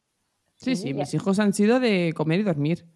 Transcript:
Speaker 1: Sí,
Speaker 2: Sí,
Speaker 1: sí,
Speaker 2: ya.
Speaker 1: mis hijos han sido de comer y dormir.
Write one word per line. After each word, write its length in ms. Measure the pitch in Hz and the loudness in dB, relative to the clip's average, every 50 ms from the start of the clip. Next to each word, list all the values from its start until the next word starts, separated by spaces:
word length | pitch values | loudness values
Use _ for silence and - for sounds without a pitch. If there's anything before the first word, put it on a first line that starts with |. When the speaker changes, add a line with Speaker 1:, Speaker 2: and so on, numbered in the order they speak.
| _ _ _ _ _ _ _ _ _ _ _ | _ _ _ _ _ _ _ _ _ _ _
Speaker 1:
Sí, 200 | _ - 254 262 | _ -6 -4 -4
Speaker 2:
Sí, 0 | |
Speaker 1:
sí, 120 | 175 214 139 | -4 -4 -4
Speaker 2:
ya. 60 | 277 - | -6 -6
Speaker 1:
mis 140 | - - 151 | -4 -4 -4
hijos 240 | 156 - 196 190 208 | -2 0 0 0 2
han 160 | 214 202 196 | 2 2 2
sido 260 | - 208 214 247 262 | 2 4 4 4 2
de 320 | 254 226 202 180 175 165 151 | 2 2 2 2 0 0 -2
comer 260 | - 156 156 160 196 | -2 -2 0 0 0
y 20 | |
dormir. 440 | 214 196 160 143 143 151 175 - - - _ | 0 0 -2 -2 -2 -2 -2 -4 -8 -14 _